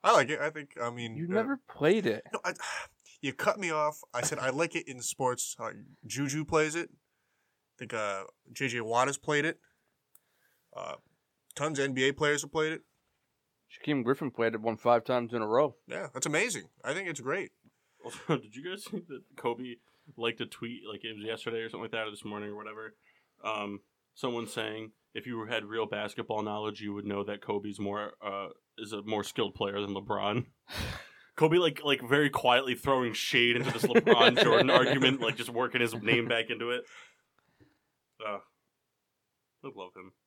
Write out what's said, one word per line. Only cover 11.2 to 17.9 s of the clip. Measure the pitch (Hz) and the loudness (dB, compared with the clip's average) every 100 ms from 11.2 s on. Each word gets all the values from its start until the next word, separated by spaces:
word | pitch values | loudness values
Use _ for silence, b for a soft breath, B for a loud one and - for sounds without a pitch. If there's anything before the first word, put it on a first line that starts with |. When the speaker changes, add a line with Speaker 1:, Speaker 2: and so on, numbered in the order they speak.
| _ _ _ | _ _ _
Speaker 1:
tons | - 151 143 | -4 -4 0
of | 139 | -2
N | |
B | 127 131 | 2 0
A | |
players | 143 151 147 | 2 2 2
have | 143 | -2
played | 160 156 | -2 -2
it. | 160 _ _ _ _ _ _ _ _ _ | -4 _ _ _ _ _ _ _ _ _
Speaker 2:
Shaquem | - - 143 | -10 -2 0
Griffin | 117 139 143 | 2 0 -2
played | - 113 | 0 0
it, | 110 | 0
won | 110 107 | -4 0
five | 120 120 | 4 4
times | - 127 117 | 4 -2 0
in | 117 | -4
a | 107 | 2
row. | 117 147 - _ | 2 2 -2 _
Speaker 1:
Yeah, | - 156 | -8 -8
that's | - 160 | -6 -2
amazing. | 151 233 160 82 _ | 0 -2 -4 -10 _
I | 120 | -6
think | 160 190 | -6 -6
it's | 139 | -8
great. | 123 175 - _ _ _ _ | -6 -6 -6 _ _ _ _